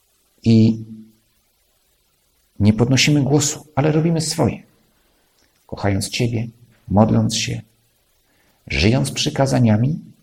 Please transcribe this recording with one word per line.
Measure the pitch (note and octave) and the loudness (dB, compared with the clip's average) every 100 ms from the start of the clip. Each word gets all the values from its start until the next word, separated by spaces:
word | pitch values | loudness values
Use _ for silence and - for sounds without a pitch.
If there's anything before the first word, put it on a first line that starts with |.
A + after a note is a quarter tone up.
| _ _ _ _ | _ _ _ _
I | A2+ A2+ A2 A2+ - - - _ _ _ _ _ _ _ _ _ _ _ _ _ _ _ | 2 4 4 0 -8 -18 -20 _ _ _ _ _ _ _ _ _ _ _ _ _ _ _
nie | G2+ | 2
podnosimy | A2 A#2+ C3 - D3 | 2 2 2 2 2
głosu, | C3+ D3 - - - | 2 0 0 -8 -8
ale | - D#3 | -2 0
robimy | D#3 E3 E3 | 0 0 -2
swoje, | - E3 A2+ - - _ _ _ _ _ _ _ _ _ _ | -4 -2 -2 -2 -14 _ _ _ _ _ _ _ _ _ _
kochając | - G2+ G2 - | -6 -2 -2 -4
Ciebie, | - A#2 A2+ - - _ _ - | -4 -2 -2 -6 -12 _ _ -2
modląc | F#2+ A2 A2+ G#2+ - | 0 2 2 0 -2
się, | - A#2 - _ _ _ _ _ _ _ _ _ - | -6 -8 -12 _ _ _ _ _ _ _ _ _ -10
żyjąc | C#2 F#2+ C3 C#3+ | -2 0 0 -2
przykazaniami | - D3+ - C3+ C3 A#2 G#2+ C3 E3 - _ | -4 -6 -2 0 2 2 2 0 -4 -10 _